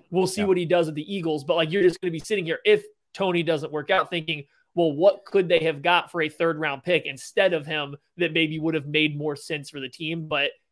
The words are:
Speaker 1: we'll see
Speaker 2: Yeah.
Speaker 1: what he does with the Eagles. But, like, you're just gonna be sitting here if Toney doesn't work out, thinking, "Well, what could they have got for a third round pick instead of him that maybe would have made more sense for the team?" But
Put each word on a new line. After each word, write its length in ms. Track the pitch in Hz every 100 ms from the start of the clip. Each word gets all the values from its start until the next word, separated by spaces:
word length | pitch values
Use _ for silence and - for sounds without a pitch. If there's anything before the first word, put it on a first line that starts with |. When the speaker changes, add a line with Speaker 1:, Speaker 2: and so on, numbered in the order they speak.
| _
Speaker 1:
we'll 160 | 175 180
see 140 | 208
Speaker 2:
Yeah. 40 | 202
Speaker 1:
what 120 | 180
he 80 | 165
does 200 | 180 160
with 80 |
the 180 | 151 156
Eagles. 300 | 196 165 151
But, 140 | 135 170
like, 160 | 160
you're 100 | 196
just 180 | 180 170
gonna 120 | 185
be 80 | 165
sitting 240 | - 208
here 160 | 165 -
if 200 | 208 208 - _ _
Toney 280 | - 196 175
doesn't 300 | 160 156 147
work 180 | 151 147
out, 200 | 190 -
thinking, 340 | 175 156 151 139 _ _
"Well, 180 | 175 165
what 320 | 143 196 -
could 240 | - 196 175
they 120 | 170
have 220 | 160 143
got 300 | 170 175 -
for 100 | 170
a 60 | 156
third 320 | - 165 156
round 240 | 156 135
pick 220 | 180 160 -
instead 460 | 135 - - 190
of 140 | 165 147
him 300 | 156 139 143 _ -
that 140 | 170
maybe 280 | 165 156 156
would 140 | 160
have 120 | 160 143
made 300 | 151 151 147
more 180 | 151
sense 360 | 143 - 151 139
for 100 | 143
the 80 | 135
team?" 400 | - 156 165 156
But 240 | 147 143 - _